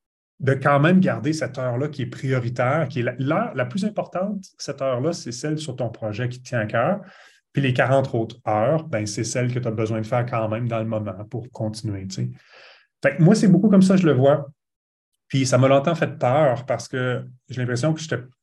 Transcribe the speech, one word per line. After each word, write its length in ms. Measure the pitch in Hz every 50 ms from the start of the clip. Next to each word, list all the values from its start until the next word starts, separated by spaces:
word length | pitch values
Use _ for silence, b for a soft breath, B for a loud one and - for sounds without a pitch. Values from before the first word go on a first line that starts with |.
| _ _ _ _ _ _ _ _
de 120 | 156 123 139
quand 260 | 135 - 147 143 139
même 200 | 143 165 185 185
garder 320 | 185 143 120 110 110 147 160
cette 240 | 156 135 120 - 131
heure-là 300 | 127 127 117 120 143 151
qui 140 | 151 - 123
est 40 | 123
prioritaire, 800 | - - - 131 131 127 113 117 127 - 123 123 143 160 160 -
qui 100 | - 123
est 40 | 117
la, 120 | 127 120 123
l'heure 340 | 131 131 160 185 233 240 -
la 100 | 131 127
plus 200 | 127 - 196 190
importante, 580 | 208 - - - - - 175 190 208 214 196 185 - _ -
cette 240 | - - 139 135
heure-là, 320 | 139 135 127 120 131 165 175
c'est 180 | 180 - 131
celle 260 | 120 - - 151 156 156
sur 180 | 151 - 120
ton 140 | - 123 110
projet 380 | - - - 107 104 98 127 123
qui 120 | 123 -
te 80 | - -
tient 100 | - 120
à 60 | 107
cœur. 340 | 104 - 117 120 160 196 202 B B B B B B B B B _ -
Puis 80 | 143
les 120 | 139 131 127
quarante 400 | 123 135 123 135 135 131 139 -
autres 240 | 120 113 113 - - _ 120
heures, 360 | 107 107 110 127 156 156 160
ben, 220 | - - 110 107 101
c'est 160 | - - 110
celle 300 | - - 127 123 120 123
que 60 | 123
tu 80 | 123 120
as 40 |
besoin 300 | 110 107 113 107 117 110
de 40 | 110
faire 200 | 110 131 123 120
quand 240 | 123 123 117 110 107
même 180 | 107 113 123 120
dans 120 | 117 113
le 60 | 110
moment 380 | 113 113 110 107 104 92 95 104 -
pour 200 | - 117 - -
continuer, 540 | - - 113 107 107 - - 110 101 98 95 95
tu 80 | -
sais. 140 | - 123 123 123 B B B B B B B B B B B B _
Fait 140 | - 139 139
que 80 | - 160
moi, 100 | 165 220
c'est 140 | - - 202
beaucoup 220 | 165 165 - 214
comme 120 | 196 190
ça 140 | 185 - 196
que 60 | 185
je 60 | 185 156
le 60 | 139
vois. 360 | 123 131 139 147 151 - - - _ _ _ _ _ _ _ _ _ _ _ _ _ _ _
Puis 180 | - 135 131 123
ça 100 | 131 123
m'a 100 | 131 135
longtemps 280 | 139 139 139 170 170
fait 240 | 160 160 131 123 -
peur 480 | 135 123 127 147 160 139 120 117 - -
parce 200 | 123 113 - -
que 380 | - 131 127 127 123 123 127 - - _ _ _
j'ai 100 | - -
l'impression 320 | 127 120 123 117 143 156 160
que 60 | 156
j'étais, 200 | - - 127 120 - - _ _